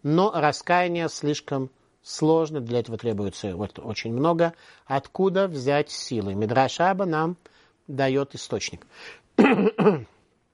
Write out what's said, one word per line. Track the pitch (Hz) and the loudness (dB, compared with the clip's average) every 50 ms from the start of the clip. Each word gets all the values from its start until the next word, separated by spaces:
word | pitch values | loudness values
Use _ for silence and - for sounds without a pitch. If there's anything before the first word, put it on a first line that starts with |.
Но | - 143 151 175 190 214 - | 0 2 4 4 4 2 2
раскаяние | 165 147 147 139 - - - 175 180 180 175 175 170 165 156 | 2 2 2 0 0 0 2 2 2 2 2 0 -2 -4 -4
слишком | - - - 147 151 - _ - 143 135 131 131 _ _ _ _ _ _ | -6 -2 -2 -2 -2 -2 _ -6 -4 -4 -4 -6 _ _ _ _ _ _
сложно, | _ - - - 156 156 160 160 160 151 156 143 | _ -14 -4 0 2 4 4 4 2 -2 -4 -8
для | 120 117 120 120 | -6 -2 -2 -2
этого | 107 - 113 104 | -2 -2 -10 -6
требуется | - 117 107 98 104 98 - - - 101 90 | -4 -4 -2 -2 -4 -6 -6 -6 -8 -8 -6
вот | 87 104 95 - - | -6 -8 -8 -8 -12
очень | - - 104 - - 113 | -12 -10 -10 -8 -6 -6
много. | 113 123 143 170 170 165 170 165 165 _ - - - _ _ | -2 0 0 0 2 2 0 0 0 _ -20 -20 -20 _ _
Откуда | - 135 139 - - - - 190 190 175 190 196 | -4 -4 -4 -4 -6 -2 0 0 2 2 2 0
взять | 190 165 139 123 139 143 147 147 - | 0 -2 -4 0 2 2 2 0 -2
силы? | - - - - 127 110 95 101 95 | -6 -12 -8 -6 -4 -4 -4 -4 -2
Мидраш | 101 110 107 123 131 131 127 - - | -2 -2 2 4 2 2 2 2 2
Раба | 170 190 196 185 202 | 2 2 2 0 -2
нам | 180 156 156 160 165 175 _ _ - _ _ _ _ _ _ _ | -2 0 0 -2 -2 -4 _ _ -20 _ _ _ _ _ _ _
даёт | - 143 131 135 135 131 139 139 - - | -10 -4 -2 0 0 0 0 -2 -4 -8
источник. | 131 - - 123 104 - - - - - _ - - - - - - _ _ _ | -16 -8 -6 -6 -6 -6 -8 -12 -16 -20 _ -20 -20 -20 -20 -20 -20 _ _ _
<clears throat> | - - 277 233 190 - 208 - - - 220 180 139 113 _ _ _ _ _ _ _ _ _ | 4 6 6 6 4 2 0 2 4 4 4 4 2 -6 _ _ _ _ _ _ _ _ _